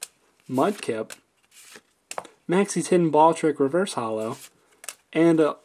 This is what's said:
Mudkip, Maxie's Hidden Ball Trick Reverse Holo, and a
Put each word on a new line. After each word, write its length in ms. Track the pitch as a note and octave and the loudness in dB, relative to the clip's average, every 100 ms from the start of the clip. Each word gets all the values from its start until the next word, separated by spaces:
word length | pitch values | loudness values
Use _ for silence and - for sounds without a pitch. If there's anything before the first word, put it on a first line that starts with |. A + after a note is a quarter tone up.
| - _ _ _ - | -20 _ _ _ -6
Mudkip, 600 | C3 E3 G#3 - A2+ A2 - _ _ _ - - - _ _ _ - - _ - | -2 -2 -2 -6 -8 -8 -14 _ _ _ -20 -20 -20 _ _ _ -16 -16 _ -2
Maxie's 400 | F3 G3+ F#3 D#3+ | 0 0 -2 0
Hidden 240 | F3+ E3+ | 2 2
Ball 240 | D3+ D#3+ E3 | 4 4 4
Trick 240 | D#3+ C#3+ | 0 0
Reverse 340 | C#3 E3 G3 | 0 0 -4
Holo, 440 | - A2+ A2 A2 A#2 - _ _ _ - - _ | -6 -6 -6 -6 -10 -16 _ _ _ -20 -20 _
and 260 | D#3+ E3 E3 | 2 4 4
a 180 | D3 - | 2 -2